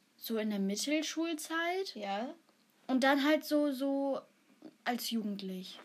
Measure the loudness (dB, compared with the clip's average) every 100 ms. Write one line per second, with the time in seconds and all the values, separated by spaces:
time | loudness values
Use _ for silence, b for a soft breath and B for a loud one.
0 | _ _ -4 -2 0 0 0 0 0 0
1 | 0 -2 -2 -4 -4 -2 0 -2 -4 -6
2 | -4 -4 -4 -8 _ _ _ _ 0 4
3 | 6 6 6 4 4 2 2 0 0 0
4 | 0 -2 -6 _ _ _ -20 -8 -4 -4
5 | -2 -2 -2 -4 -6 -8 -10 -14